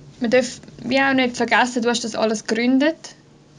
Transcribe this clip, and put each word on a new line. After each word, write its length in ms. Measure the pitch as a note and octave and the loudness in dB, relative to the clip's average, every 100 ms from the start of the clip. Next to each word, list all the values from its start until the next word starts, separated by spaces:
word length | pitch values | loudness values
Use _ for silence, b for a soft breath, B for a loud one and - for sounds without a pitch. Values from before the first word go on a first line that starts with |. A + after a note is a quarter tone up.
| - - | -14 -8
man 80 | A#3 | 0
darf 320 | B3 B3 - - - | 2 0 -6 -20 -12
wie 160 | A#3+ C4+ | -2 0
auch 140 | C#4 | 2
nicht 220 | C4 B3 B3 | 2 0 -2
vergessen, 460 | A#3 G#3+ B3 B3 | 0 2 2 0
du 80 | A#3 | -2
hast 140 | A#3+ | -2
das 120 | A3+ - | -4 -2
alles 300 | A3 G#3+ - | -2 -2 -4
gegründet. 720 | A3 B3 C4 D4+ D#4+ - - - - _ | -2 2 2 2 -2 -10 -20 -20 -20 _